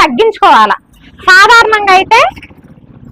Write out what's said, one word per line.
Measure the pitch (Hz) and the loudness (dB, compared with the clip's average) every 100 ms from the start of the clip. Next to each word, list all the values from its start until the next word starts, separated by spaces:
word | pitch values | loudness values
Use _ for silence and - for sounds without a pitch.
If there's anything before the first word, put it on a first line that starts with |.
తగ్గించుకోవాలా. | 320 240 440 427 381 247 208 - _ _ - - - | -2 0 -4 -2 0 0 0 -4 _ _ -20 -10 0
సాధారణంగా | 381 427 466 440 427 403 381 | 2 2 2 0 -2 -2 -2
అయితే | - 453 698 - - - - - - - - | 0 -2 -2 -6 -20 -20 -20 -20 -20 -20 -20